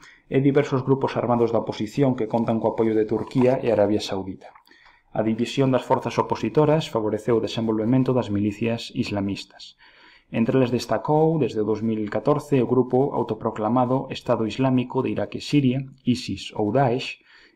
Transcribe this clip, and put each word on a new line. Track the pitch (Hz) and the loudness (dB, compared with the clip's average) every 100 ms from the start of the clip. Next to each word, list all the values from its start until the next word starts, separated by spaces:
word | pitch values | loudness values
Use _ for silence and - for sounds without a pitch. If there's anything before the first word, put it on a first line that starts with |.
| - - - | -18 -20 -4
e | 135 | 0
diversos | 139 139 139 131 | 4 4 2 0
grupos | 127 135 123 120 | 2 2 2 -2
armados | 117 120 117 113 | 0 2 2 2
da | |
oposición | - - 104 - 135 123 | -2 -4 -4 0 2 2
que | 110 | -2
contan | 117 113 113 | -2 0 0
co | 110 - | 0 2
apoio | 113 110 | 2 2
de | 107 | 0
Turquía | 110 104 135 123 131 | -2 -2 2 2 2
e | 120 | 2
Arabia | 104 101 104 | 2 4 2
Saudita. | - 98 92 95 - - _ _ _ _ _ - | -2 -6 -8 -12 -18 -20 _ _ _ _ _ -4
A | |
división | 107 110 117 - 131 | -2 0 -2 0 2
das | 127 - | 0 0
forzas | 123 120 - | -2 0 -2
opositoras | - 117 113 151 151 156 156 | -2 -2 0 2 4 2 0
favoreceu | 113 107 107 - 113 | -2 -2 -2 0 0
o | |
desenvolvemento | 101 - 113 110 107 131 127 | 0 -2 -2 0 2 2 2
das | 127 104 | 0 0
milicias | 101 104 104 117 117 - 131 | 0 -2 -2 -2 -4 -4 -4
islamistas. | 113 104 98 95 - - - - - _ - - _ 127 | -4 -2 -4 -4 -10 -20 -20 -20 -20 _ -20 -20 _ -2
Entre | 117 131 | 2 2
elas | 120 120 | 2 0
destacou, | - 110 - 151 160 160 | -2 -2 0 2 2 2
desde | 113 107 | 0 0
o | 107 | -2
dous | 104 | 0
mil | 113 110 104 | -2 -2 -4
catorce, | 110 113 104 - 139 | -2 0 0 2 0
o | 113 | 2
grupo | 127 127 127 113 - | 2 2 2 2 0
autoproclamado | 117 110 113 110 107 127 123 131 - | -4 -4 -4 -2 0 2 2 0 -2
Estado | - - 113 | -6 -2 -2
Islámico | 110 101 131 127 123 131 | -2 0 0 2 0 -2
de | 117 104 | -2 -4
Irak | 101 - | -6 -8
e | |
Siria, | - 147 131 127 - - | -2 2 2 0 -6 -6
isis | - 117 - 98 - - | -2 -2 -4 -10 -8 -4
ou | 104 123 | 0 2
Daesh, | 131 127 - - _ - - | 2 0 -4 -12 _ -20 -20